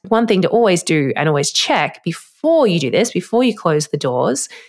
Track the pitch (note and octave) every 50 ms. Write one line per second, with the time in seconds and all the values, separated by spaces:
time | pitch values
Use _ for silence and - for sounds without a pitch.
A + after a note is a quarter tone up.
0 | - F#3+ A3+ A3+ A#3+ A3 G#3 F#3 F3+ - - A#3 A#3 G3+ F3+ E3+ - - D#3+ D#3
1 | C#3 C3+ - - D3 D#3 D3+ C#3 C#3+ - - - - - D4 F3+ D3 - - -
2 | _ E3+ E3 - - - _ _ - D#4 E4 D#4+ C#4 G#3+ E3+ E3+ D3 B2 - D#3+
3 | A3 A#3 - F#3+ - - - A#3 C4 B3 - - - E3+ D#3 D3+ D3+ - - D3
4 | D3 C3+ B2 B2 C3 F#3+ C4 C#4+ - - - - -